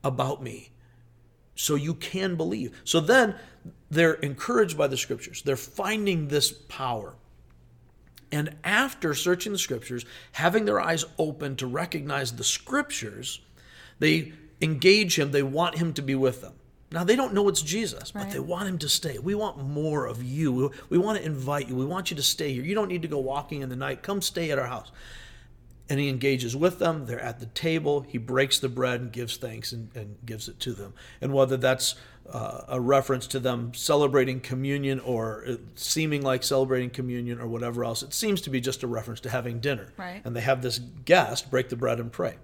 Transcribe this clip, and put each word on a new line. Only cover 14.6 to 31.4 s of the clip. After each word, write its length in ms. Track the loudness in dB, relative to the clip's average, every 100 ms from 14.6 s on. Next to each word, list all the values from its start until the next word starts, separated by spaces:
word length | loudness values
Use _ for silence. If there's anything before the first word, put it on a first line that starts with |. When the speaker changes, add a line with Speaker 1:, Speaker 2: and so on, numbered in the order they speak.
Speaker 1:
engage 560 | 0 4 8 8 6 2
him. 140 | 2
They 120 | 2
want 340 | 2 0 0 0
him 160 | -2
to 80 | -2
be 140 | -2 2
with 260 | 2 2
them. 120 | -12 -20 -20 _ -8
Now, 120 | -2
they 120 | 4 4
don't 180 | 4
know 140 | 4 4
it's 140 | 2
Jesus, 500 | -2 -2 -2 -6 -10
but 120 | -8
Speaker 2:
Right. 80 | -6
Speaker 1:
they 80 | -6
want 280 | -4 -4 -4
him 100 | -4
to 100 | 0
stay. 280 | 0 0 -4
"We 180 | -2 0
want 220 | -2 -4
more 480 | -4 -2 0 0 -2
of 180 | -6
you. 280 | -6 0 2
We, 180 | 4 0 -2 2
we 80 | 4
want 220 | 4 0
to 60 | -2
invite 420 | -4 -2 -2 -2
you. 60 | -2
We 100 | -2
want 260 | -2 -4
you 60 | 0
to 60 |
stay 300 | 0 0 -2
here. 100 | -2
You 120 | -2 -2
don't 140 | 0
need 120 | -2
to 60 | -2
go 120 | -4
walking 420 | -2 -4 -6 -8
in 80 | -6
the 60 | -6
night. 280 | -6 -6
Come 180 | -4 -2
stay 300 | -2 -2 -2
at 80 | -2
our 80 | -2
house." 240 | -6 -12 -20 -18 -18 -18 -20 -20 -20 -20 -20 -4
And 100 | 0
he 100 | 0
engages 440 | 2 2 2 0 2
with 240 | 2 4
them. 260 | 0 0 -4
They're 140 | -6
at 180 | -6 -8
the 60 | -8
table. 540 | -4 0 2 2 0
He 160 | -2 -8
breaks 420 | 0 2 2 2
the 80 | 0
bread 300 | 0 0 0
and 120 | -4
gives 260 | -8 -8 -6
thanks 340 | -8 -8 -8
and, 180 | -10 -10 -12
and 220 | -12 -12 -12
gives 240 | -10 -10
it 100 | -8
to 120 | -8
them. 200 | -6 -10 -16 -20 -6
And 100 | 0
whether 220 | 4